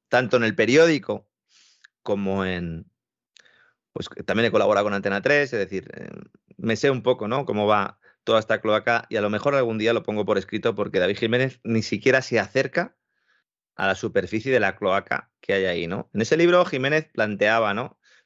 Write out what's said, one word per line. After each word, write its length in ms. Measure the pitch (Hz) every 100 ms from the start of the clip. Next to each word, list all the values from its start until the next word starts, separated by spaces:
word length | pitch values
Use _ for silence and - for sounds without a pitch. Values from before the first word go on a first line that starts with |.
| _
tanto 280 | 120 120 123
en 60 |
el 120 | 113 95
periódico 720 | 110 143 165 147 - 104 - _ _ _ _ _ _ _
como 420 | - 101 98 98
en... 460 | 95 90 87 80 - _ _ _ _ _ _ _ _ _ _
Pues, 160 | - -
que 140 | -
también 240 | - 98 117
he 40 |
colaborado 340 | 104 101 101 104
con 80 |
Antena 280 | 101 101 101
tres, 300 | 131 147 139
es 60 | 120
decir, 320 | 92 95 -
eh, 140 | - 50 50 - _ _ -
me 200 | 113 110
sé 140 | 143
un 120 | 127
poco, 260 | 113 123 107
¿no? 160 | 131 131
Cómo 200 | 107 104
va 320 | 104 98 - _ _
toda 140 | - 113
esta 220 | 107 107
cloaca 460 | 110 107 120 117 -
y 80 | 110
a 40 |
lo 100 | 104
mejor 240 | 104 143
algún 240 | 139 117 110
día 140 | 107
lo 100 | 113
pongo 220 | 95 104
por 140 | 101 98
escrito 360 | 95 110 117
porque 240 | 104 101 92
David 180 | 90 101
Jiménez 420 | 113 123 131 -
ni 180 | - 113
siquiera 400 | - 104 127 127
se 160 | - 117
acerca 580 | - 131 139 175 175 - _ _ _ _ _ _ _ -
a 100 | 95
la 60 |
superficie 580 | 92 - 98 90 110 123
de 80 | 127
la 160 | 98 -
cloaca 560 | 101 98 - - - _
que 140 | -
hay 100 | 98 92
ahí, 200 | 85 85
¿no? 240 | 98 -
En 80 | 104
ese 140 | 104 160
libro 280 | 170 180
Jiménez 440 | 175 131 135 156 156
planteaba, 640 | - 107 101 104 113 107
¿no? 240 | 101 127 - _ _